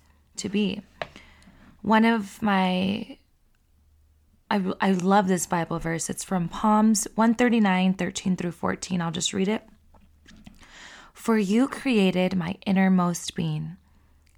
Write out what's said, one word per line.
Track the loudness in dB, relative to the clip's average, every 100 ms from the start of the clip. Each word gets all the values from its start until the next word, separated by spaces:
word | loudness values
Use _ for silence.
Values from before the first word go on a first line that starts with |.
| _ _ _ -10
to | -4
be. | -2 -2 -4 -12 _ -14 -14 -20 -20 -20 -20 -20 -8
One | 0 4
of | 4 2 -4 -6
my, | -2 0 0 0 -2 -4 -8 -16 _ _ _ _ _ _ _ _ _ _ _ _ _
I, | -4 -2 -2
I | 0
love | 0 2 2 4
this | 0 0
Bible | -4 -2 -6
verse. | -4 -6 -6
It's | -8
from | -6 -4 -4
Psalms | -2 2 4 4 2 0
one | 0 0
thirty-nine, | 2 2 4 2 2 2
thirteen | 0 -4 -4 -4 -4
through | -4
fourteen. | -6 -6 -6 -6 -4
I'll | -4
just | -4 -4
read | -2 -2
it. | -2 -8 -20 _ -20 -20 _ -20 -20 -20 -20 -20 -20 -20 -20 -20
"For | -8 0 0
you | 2 2 0
created | -2 0 2 2 2 0 -2
my | -4 -6 -2
innermost | 2 4 4 2 -2 -8
being. | -6 -6 -6 -8 -14 _ _ _ _ _